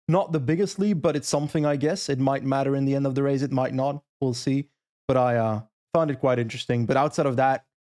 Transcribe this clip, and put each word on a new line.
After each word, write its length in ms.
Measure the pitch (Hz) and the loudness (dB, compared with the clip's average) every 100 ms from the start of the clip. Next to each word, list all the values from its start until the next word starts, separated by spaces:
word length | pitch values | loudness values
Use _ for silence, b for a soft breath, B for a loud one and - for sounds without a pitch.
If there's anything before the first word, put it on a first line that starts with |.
| - | 0
not 240 | 180 175 | 2 2
the 80 | 160 | -2
biggest 380 | 127 165 196 - | 0 0 0 0
leap, 220 | 208 175 | 0 2
but 140 | 165 147 | 2 0
it's 140 | - | 0
something, 360 | 147 147 160 147 | -2 0 0 0
I 100 | 143 | 0
guess. 340 | 151 190 - | 0 -2 -4
It 100 | 135 | 0
might 240 | 135 139 | 0 0
matter 320 | 135 135 139 139 | 0 0 0 0
in 100 | 135 | 0
the 100 | 139 | 0
end 120 | 139 | 0
of 80 | 135 | 0
the 80 | |
race. 180 | 139 139 | 0 0
It 100 | 135 | 0
might 220 | 131 131 | 0 0
not. 300 | 131 135 147 - _ | 0 -2 -4 -12 _
We'll 140 | 135 | -4
see. 340 | 123 - 139 139 _ _ _ - | -2 -2 -2 -4 _ _ _ 0
But 100 | 131 | 2
I, 200 | 123 120 | 2 2
uh, 240 | 110 107 - _ _ | 0 -2 -6 _ _
found 180 | 165 156 | -2 -2
it 80 | 127 | 0
quite 200 | 135 123 | 0 0
interesting. 460 | 113 123 - 120 113 | -2 -6 -4 -2 0
But 120 | 131 | 0
outside 280 | 147 - 143 | 0 0 -2
of 120 | 123 | 2
that, 280 | 131 135 - _ | 0 0 -6 _